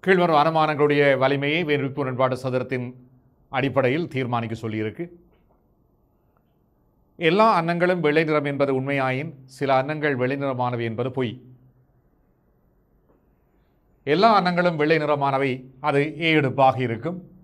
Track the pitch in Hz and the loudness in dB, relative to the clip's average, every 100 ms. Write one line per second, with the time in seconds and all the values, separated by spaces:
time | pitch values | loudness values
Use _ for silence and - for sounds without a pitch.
0 | - 190 175 156 151 160 156 147 147 143 | 2 2 4 4 4 2 0 2 2 4
1 | 143 135 131 139 143 156 170 143 131 131 | 4 4 2 0 0 -2 0 -2 -2 -4
2 | 131 123 131 123 131 127 123 127 123 - | -6 0 -2 -2 -4 -4 -4 -6 -8 -14
3 | - _ _ _ _ 135 135 120 127 143 | -20 _ _ _ _ -4 -2 0 0 0
4 | 170 131 123 120 117 117 117 110 110 110 | -4 -6 -4 -4 -6 -8 -8 -6 -6 -8
5 | 170 - _ _ _ _ _ _ _ _ | -14 -14 _ _ _ _ _ _ _ _
6 | _ _ _ _ _ _ _ _ _ _ | _ _ _ _ _ _ _ _ _ _
7 | _ _ 165 180 220 196 165 175 175 185 | _ _ 0 4 4 4 0 0 0 2
8 | 147 151 160 151 143 139 139 135 135 139 | 2 2 2 0 -2 -2 0 0 -2 -2
9 | 131 131 131 - - - - 135 135 156 | -2 -4 -8 -14 -20 -8 0 0 0 -2
10 | 151 139 127 139 139 127 123 123 117 110 | -2 0 -2 -2 -4 -2 -4 -2 -6 -4
11 | 123 127 127 113 - - _ _ _ _ | -6 -4 -6 -6 -18 -20 _ _ _ _
12 | _ _ _ _ _ _ _ _ _ _ | _ _ _ _ _ _ _ _ _ _
13 | _ _ _ _ _ _ _ _ _ _ | _ _ _ _ _ _ _ _ _ _
14 | - 156 220 208 180 175 175 165 147 160 | -2 2 4 4 2 0 0 0 2 2
15 | 147 147 139 135 139 127 - - 151 143 | 2 0 0 0 -2 -4 -10 -8 -2 0
16 | 143 151 165 156 135 127 135 123 127 113 | 0 -2 2 2 2 2 2 2 -4 -4
17 | 156 180 - - | -8 -10 -16 -20